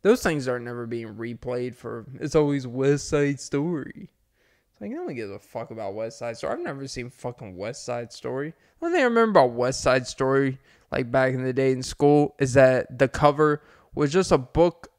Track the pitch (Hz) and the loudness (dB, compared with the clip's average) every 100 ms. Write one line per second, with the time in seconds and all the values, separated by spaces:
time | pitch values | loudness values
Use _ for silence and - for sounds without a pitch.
0 | 190 247 208 156 127 123 120 120 117 117 | 4 2 2 -2 -4 -6 -8 -10 -8 -8
1 | 113 104 117 117 123 123 123 120 117 113 | -10 -10 -10 -10 -8 -6 -6 -10 -12 -12
2 | 110 131 151 156 147 143 127 123 135 143 | -14 -10 0 2 2 0 -4 -2 2 2
3 | - 147 143 139 - 143 156 165 - - | 0 0 0 -2 -4 -4 -2 -4 -8 -14
4 | 180 _ _ _ _ _ _ _ 208 285 | -20 _ _ _ _ _ _ _ -12 -10
5 | 359 131 104 98 _ 117 113 110 101 104 | -8 -8 -10 -12 _ -12 -10 -10 -8 -8
6 | 113 - 151 113 - 302 349 139 135 - | -10 -8 -10 -8 -6 -6 -8 -10 -10 -10
7 | 123 _ 139 131 110 90 104 131 - 120 | -12 _ -12 -10 -16 -10 -10 -8 -8 -8
8 | 117 - 127 127 151 - _ _ 339 349 | -8 -12 -8 -6 -8 -12 _ _ -2 0
9 | 254 233 226 190 127 117 123 131 143 131 | 2 2 4 6 4 2 -2 0 2 2
10 | 123 - 135 135 139 131 _ _ _ - | 0 -2 0 2 0 -4 _ _ _ -6
11 | 123 131 131 131 127 127 135 127 131 - | 0 2 2 0 -2 0 2 0 -4 2
12 | 143 147 147 - 135 123 131 127 - 123 | 4 6 4 0 2 6 8 6 -2 0
13 | 135 - 147 143 151 147 _ - _ - | 0 4 2 4 2 0 _ -20 _ -2
14 | 147 165 185 160 127 147 170 - - | 0 2 2 2 2 2 2 2 -20